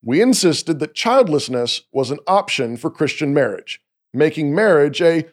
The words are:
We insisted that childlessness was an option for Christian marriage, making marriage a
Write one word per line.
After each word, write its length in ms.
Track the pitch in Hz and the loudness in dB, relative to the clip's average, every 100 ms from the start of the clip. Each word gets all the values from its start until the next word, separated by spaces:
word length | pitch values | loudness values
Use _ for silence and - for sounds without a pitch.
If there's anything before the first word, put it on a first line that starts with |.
We 200 | 110 139 | -2 2
insisted 560 | 240 240 175 151 - 160 | 2 4 2 0 -4 -4
that 140 | 151 | -6
childlessness 880 | - 233 262 226 151 - 123 120 - _ | -4 0 2 4 2 -2 -4 -4 -6 _
was 200 | 135 127 | -4 -4
an 80 | 143 - | -4 0
option 500 | 196 208 - 120 117 | 0 0 -4 -4 -4
for 140 | 165 | -8
Christian 420 | - 147 - 151 | -4 -4 -2 -2
marriage, 480 | 143 127 98 - - _ _ _ | 0 0 -4 -12 -18 _ _ _
making 400 | 123 151 151 147 | 0 0 0 -2
marriage 480 | 156 214 160 143 139 | 0 2 4 2 2
a 240 | 170 165 156 | 2 2 -2